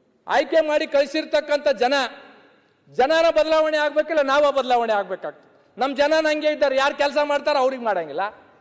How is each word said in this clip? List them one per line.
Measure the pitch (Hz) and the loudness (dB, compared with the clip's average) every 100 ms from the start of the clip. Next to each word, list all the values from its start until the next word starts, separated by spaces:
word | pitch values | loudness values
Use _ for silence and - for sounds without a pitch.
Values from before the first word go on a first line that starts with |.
| _ _ - | _ _ -2
ಆಯ್ಕೆ | 240 311 320 | -2 2 0
ಮಾಡಿ | 311 302 311 | 2 -2 0
ಕಳಿಸಿರ್ತಕ್ಕಂಥ | 277 285 311 311 302 302 294 294 | 0 0 -2 -2 -2 0 -2 0
ಜನ, | 220 247 285 240 - - - _ _ _ _ _ | 0 0 0 -2 -8 -20 -20 _ _ _ _ _
ಜನನ | 147 269 320 330 | -2 2 4 4
ಬದಲಾವಣೆ | 311 311 311 311 302 | 2 2 2 2 0
ಆಗ್ಬೇಕಿಲ್ಲ, | 302 302 311 311 | 0 -2 0 0
ನಾವ | 269 285 294 | 2 2 2
ಬದಲಾವಣೆ | 277 254 240 226 | 2 0 0 2
ಆಗ್ಬೇಕಾಗ್ತದೆ. | 208 185 185 156 - _ _ _ - | -2 -2 -8 -10 -14 _ _ _ -6
ನಮ್ | 269 269 | -4 0
ಜನ | 285 320 311 | 2 2 0
ಹಂಗೆ | 302 302 | 0 -2
ಇದ್ದಾರೆ, | 294 285 262 | 0 0 2
ಯಾರು | 277 | 0
ಕೆಲಸ | 285 285 285 | 0 0 0
ಮಾಡ್ತಾರೋ | 294 285 302 285 | 0 0 0 0
ಅವ್ರಿಗೆ | 262 262 | 0 0
ಮಾಡಂಗಿಲ್ಲ, | 226 185 156 151 202 - - _ | -2 -2 -4 -6 -6 -8 -20 _